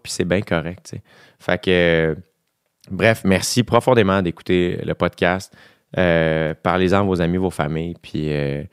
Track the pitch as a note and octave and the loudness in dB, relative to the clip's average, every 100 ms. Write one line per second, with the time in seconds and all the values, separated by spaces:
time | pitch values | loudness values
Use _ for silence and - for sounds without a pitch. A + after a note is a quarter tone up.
0 | - - F2+ F2+ - E2+ D#2+ F#2+ - - | -8 -6 0 -2 0 -2 -4 -10 -16 -18
1 | - - - _ - F2+ F#2+ F2+ E2+ E2 | -18 -20 -20 _ -4 -2 2 4 4 2
2 | D#2+ D#2 - _ _ _ _ _ - F#2 | 0 -4 -10 _ _ _ _ _ -12 0
3 | G#2+ A2 F#2+ F#2 - B2+ A2 A#2 B2+ B2 | 2 2 2 0 0 -2 2 2 4 4
4 | F#2+ G2 F2 - - F2+ F2+ F#2 D#2+ E2 | 4 2 -2 -4 -2 0 0 -2 -6 -2
5 | F2 - F2 F#2 - - - _ _ - | -4 0 0 0 -6 -20 -20 _ _ 0
6 | F2+ E2 D#2+ D#2 D#2 D#2 F2+ F2+ F#2 G2 | 2 2 2 0 -2 -2 -2 0 2 2
7 | G2+ F2+ E2+ F#2 F#2 - D2+ D#2+ E2+ E2+ | 2 0 0 0 -2 -2 -4 -4 -8 -12
8 | - D2+ D2+ D2 C#2+ C#2+ - | -10 -6 -4 -2 -4 -6 -10